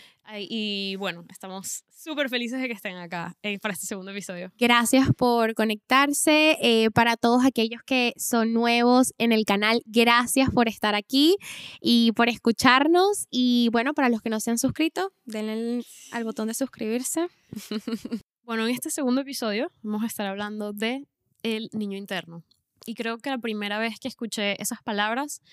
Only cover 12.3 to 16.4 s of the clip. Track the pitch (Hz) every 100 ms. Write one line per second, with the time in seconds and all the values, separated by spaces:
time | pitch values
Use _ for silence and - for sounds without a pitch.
12.3 | 226 - 220 254 254 294 349 392 403 -
13.3 | 247 247 240 233 233 247 302 262 226 226
14.3 | 220 220 233 262 - 311 - 381 _ -
15.3 | 214 214 220 233 240 233 - - 240 226
16.3 | 220